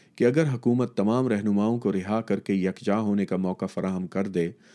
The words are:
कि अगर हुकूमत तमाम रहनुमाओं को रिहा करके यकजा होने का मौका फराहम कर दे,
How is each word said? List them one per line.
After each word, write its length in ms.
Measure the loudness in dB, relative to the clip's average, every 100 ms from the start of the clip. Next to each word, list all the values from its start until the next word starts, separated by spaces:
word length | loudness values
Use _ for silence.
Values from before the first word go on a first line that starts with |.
| _ 0
कि 60 |
अगर 220 | 2 4 0
हुकूमत 460 | 0 2 2 0 0
तमाम 320 | 2 2 2
रहनुमाओं 500 | 0 2 2 2 0
को 120 | 0
रिहा 300 | -2 -2 -4
करके 320 | -2 -4 0 0
यकजा 400 | 0 -2 -2 0
होने 260 | 2 0
का 120 | 0 -2
मौका 280 | -2 -4 -6
फराहम 400 | -4 -4 -4 -4
कर 180 | -4 -2
दे, 260 | -2 -2 -4 -20